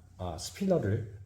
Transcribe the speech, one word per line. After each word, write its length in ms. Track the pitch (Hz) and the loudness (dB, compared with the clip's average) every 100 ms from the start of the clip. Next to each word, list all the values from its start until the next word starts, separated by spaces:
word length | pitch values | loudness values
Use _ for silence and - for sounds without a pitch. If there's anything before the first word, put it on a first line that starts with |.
| - - | -20 -8
아, 200 | 90 80 | -6 -6
스피너를 800 | - - 196 170 113 110 - - | -8 -2 4 4 4 0 -2 -10